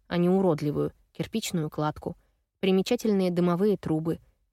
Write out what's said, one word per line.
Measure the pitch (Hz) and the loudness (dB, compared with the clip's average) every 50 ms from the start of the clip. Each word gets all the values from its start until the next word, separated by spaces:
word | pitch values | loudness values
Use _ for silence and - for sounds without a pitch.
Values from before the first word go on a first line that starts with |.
| _ - | _ -6
а | 175 175 | -2 0
не | 175 175 | 2 4
уродливую, | 185 196 196 185 156 151 151 147 147 147 143 147 - _ _ _ _ | 4 4 4 2 2 2 0 -2 -2 -2 -2 -4 -6 _ _ _ _
кирпичную | - 165 - - 226 - - - 170 151 156 | -8 -8 -6 -6 -6 -6 -4 -4 -4 -4 -4
кладку, | - - 151 151 151 - - - 175 _ _ _ _ _ _ _ _ _ | -4 -4 -2 -2 -4 -6 -8 -12 -12 _ _ _ _ _ _ _ _ _
примечательные | - 190 185 190 185 - 247 240 - 226 202 196 185 180 | 0 2 2 2 2 2 0 0 0 0 2 2 2 0
дымовые | 175 170 175 175 175 170 196 214 196 180 | 0 2 2 2 2 2 2 0 0 0
трубы, | - 165 160 156 160 165 160 - _ _ _ _ _ _ | -2 -2 -2 -2 -2 -4 -6 -6 _ _ _ _ _ _